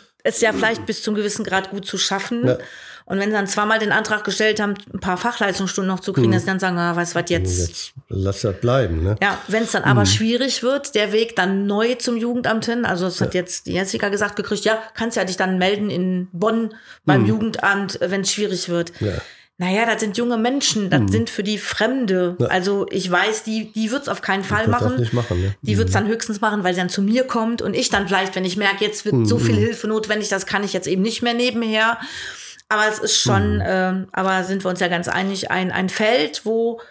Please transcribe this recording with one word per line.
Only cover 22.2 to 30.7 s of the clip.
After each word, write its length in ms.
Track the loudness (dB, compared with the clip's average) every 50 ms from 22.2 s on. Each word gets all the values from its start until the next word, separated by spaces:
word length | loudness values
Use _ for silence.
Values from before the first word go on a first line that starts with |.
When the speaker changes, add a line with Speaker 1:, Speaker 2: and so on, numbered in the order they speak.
| 2 0 0 0
Speaker 2:
Ja. 80 | 0
Speaker 1:
Also 400 | 2 2 0 0 0 0 0 -2 -2
ich 200 | -2 -4 -2 0
weiß, 320 | 2 2 2 2 0 -2 -4
die, 300 | -4 -4 -4 -4 -4 -4
die 180 | -2 -2 -2
wird's 180 | -2 -2 -2 -4
auf 140 | -6 -4 -2
keinen 220 | -2 -2 -2 0
Fall 220 | 0 0 0 2
Speaker 2:
Die 40 | 2
wird 100 | 2 2
das 80 | 2 2
Speaker 1:
machen. 120 | 2 2
Speaker 2:
nicht 120 | 0 0 0
machen, 300 | 0 0 0 0 0 0
ne? 120 | 0 -2 -2 -2
Speaker 1:
Die 140 | 0 2 2
wird's 120 | 2 2
Speaker 2:
Mhm. 40 | 2
Speaker 1:
dann 120 | 2 2
höchstens 340 | 2 0 0 -2 -4 -4 -2
machen, 220 | 0 0 0 2 0
weil 120 | 0 0
sie 60 | 0
dann 80 | 0 0
zu 140 | 0 0 2
mir 220 | 2 2 2 2
kommt 360 | 0 0 0 0 0 -2 -2
und 140 | -2 -2 0
ich 160 | 0 0 0
dann 160 | 0 0 0
vielleicht, 300 | 2 2 0 0 0 -2
wenn 80 | -2 -2
ich 120 | -2 -2
merke, 280 | 2 2 2 2 2 0
jetzt 200 | -2 -2 -2 -2
wird 120 | 0 2
Speaker 2:
Mhm, 100 | 4 4
Speaker 1:
so 140 | 4 4 4
viel 160 | 4 4 4
Speaker 2:
mhm. 20 | 4
Speaker 1:
Hilfe 300 | 4 2 0 -2 -2 -2
notwendig, 400 | 0 0 0 0 -2 -2 0 0
das 180 | -2 -2 -2
kann 160 | -2 0 0 0
ich 100 | 0